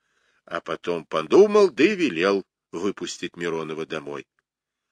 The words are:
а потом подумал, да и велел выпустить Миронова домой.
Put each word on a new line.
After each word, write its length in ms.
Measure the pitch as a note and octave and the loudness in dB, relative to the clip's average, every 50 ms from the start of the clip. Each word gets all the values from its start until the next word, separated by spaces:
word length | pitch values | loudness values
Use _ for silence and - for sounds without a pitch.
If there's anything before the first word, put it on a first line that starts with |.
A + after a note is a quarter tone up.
| _ _ _ _ _ _ _ _ _ | _ _ _ _ _ _ _ _ _
а 160 | - E2+ E2+ | -10 -10 -10
потом 460 | - - E2 - - - F2 E2+ D#2 | -8 -8 -10 -8 -6 -6 -6 -6 -6
подумал, 640 | _ - D#2+ D#2+ D2+ - F3 G3+ G#3+ G#3 G#3+ G#3 F#3 | _ -4 -4 -2 4 6 6 8 8 6 4 4 4
да 140 | B2+ A#2 C#3 | 4 2 2
и 100 | G3 G#3+ | 2 2
велел 500 | F#3 F3 C3+ E2+ D#2+ F2 G2 G2+ G2 F#2 _ _ _ _ _ - | 0 -2 -4 -2 0 2 2 2 0 -2 _ _ _ _ _ -12
выпустить 640 | E2+ F2+ G2+ F#2 - F2 E2 - - - F2 - | -6 -4 -4 -4 -6 -10 -10 -10 -10 -12 -12 -10
Миронова 500 | E2+ E2+ F2 E2 E2 D#2+ D#2 D#2 D#2 D#2+ | -8 -6 -6 -4 -6 -6 -8 -8 -10 -8
домой. 400 | D2 E2 D#2+ C#2+ C#2+ C#2+ C#2+ C#2 _ _ _ _ _ _ _ _ _ _ _ _ _ | -8 -8 -10 -10 -10 -12 -14 -14 _ _ _ _ _ _ _ _ _ _ _ _ _